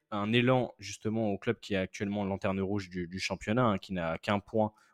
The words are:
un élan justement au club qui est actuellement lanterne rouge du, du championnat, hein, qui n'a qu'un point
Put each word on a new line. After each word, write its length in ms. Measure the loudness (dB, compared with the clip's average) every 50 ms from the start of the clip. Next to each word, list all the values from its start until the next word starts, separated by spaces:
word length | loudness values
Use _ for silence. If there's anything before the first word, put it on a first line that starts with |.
| _ _
un 220 | -4 -2 0 2 4
élan 420 | 4 6 6 4 4 2 0 -4 -10
justement 520 | -14 -14 -14 -6 -4 -2 -2 0 0 0
au 80 | -2 -2
club 180 | -2 -2 -2 -2
qui 140 | -2 -2 0
est 40 | 0
actuellement 460 | 0 -2 -2 -4 -4 -2 -2 -2 0
lanterne 360 | -2 -2 0 0 0 0 0
rouge 280 | 0 0 -2 -2 -4 -4
du, 200 | -6 -6 -6 -6
du 100 | -6 -6
championnat, 460 | -4 -4 -4 -4 -2 0 2 4 4
hein, 140 | 4 2 2
qui 140 | -2 -4 -4
n'a 240 | -2 -2 -2 -2 -2
qu'un 220 | 0 0 0 0
point 320 | -2 -2 0 0 0 0 -2 _ _ _